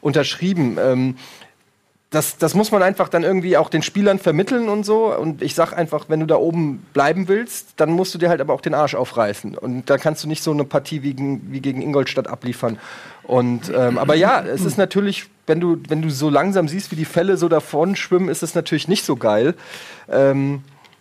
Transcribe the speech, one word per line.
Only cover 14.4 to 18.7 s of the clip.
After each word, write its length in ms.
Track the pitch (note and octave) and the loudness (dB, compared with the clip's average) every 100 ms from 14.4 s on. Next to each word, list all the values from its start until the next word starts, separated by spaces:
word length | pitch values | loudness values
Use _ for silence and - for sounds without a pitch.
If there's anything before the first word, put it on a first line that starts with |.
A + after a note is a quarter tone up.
es 220 | - C3+ | 0 -2
ist 140 | E3+ G3+ | -2 0
natürlich, 480 | F#3 G3 G3+ G3 - _ - | 0 0 -2 -4 -10 _ -2
wenn 140 | D#3+ | 0
du, 160 | F3 E3 C#3 | 2 0 -2
wenn 140 | D#3 | -2
du 80 | D#3+ | -2
so 180 | C3+ D3+ | 0 2
langsam 380 | C#3+ F#3 G3 D#3+ | 2 2 2 0
siehst, 240 | F3+ - | -2 -6
wie 60 | D#3+ | -6
die 80 | |
Fälle 320 | D#3 F3 F#3+ F3+ | -4 0 2 2
so 120 | E3+ | 2
davon 460 | D#3+ - D3 E3+ | 2 0 0 0
schwimmen, 340 | G3 - F3+ F#3 | -2 0 0 0
ist 140 | D3+ | -2
es 140 | E3 F3 | -4 -4
natürlich 320 | - | -2